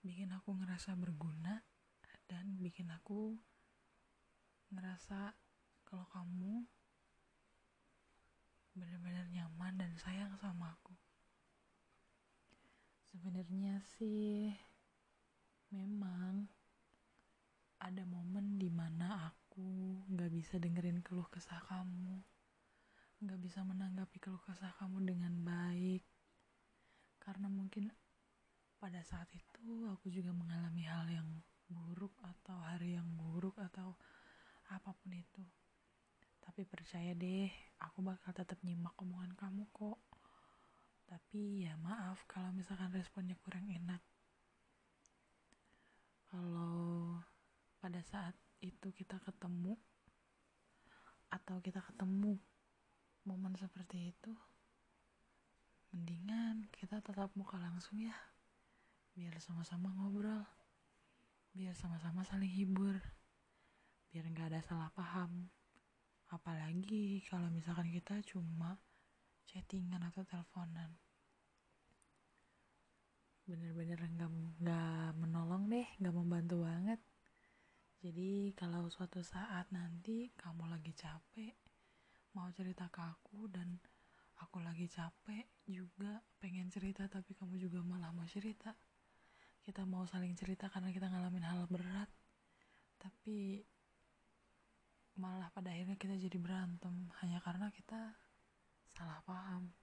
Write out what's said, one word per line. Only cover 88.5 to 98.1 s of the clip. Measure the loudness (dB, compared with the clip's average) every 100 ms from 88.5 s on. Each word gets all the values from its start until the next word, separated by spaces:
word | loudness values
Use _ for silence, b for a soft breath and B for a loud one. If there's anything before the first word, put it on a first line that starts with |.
| -4 -8 -10 -16 _ B B B B B B -8
Kita | -2
mau | 2 2 2
saling | 2 2 0
cerita | 0 0 -2
karena | 0 0
kita | 2 2
ngalamin | 4 4 2
hal | 2 2 4
berat, | 2 2 0 -2 -6 -20 _ _ B B B B _
tapi | -14 -8 -2 0 2 0 -4 _ _ _ _ _ _ _ _ _ _ _ _ _ -14 -6
malah | -4 -2 -4
pada | -4 -4
akhirnya | -2 0 0
kita | 0
jadi | 0 2 2
berantem | 2 2 2 0 -2 -2 -4 -2 0
hanya | 0
karena | 0 0 -2
kita | -4 -8 -6 -6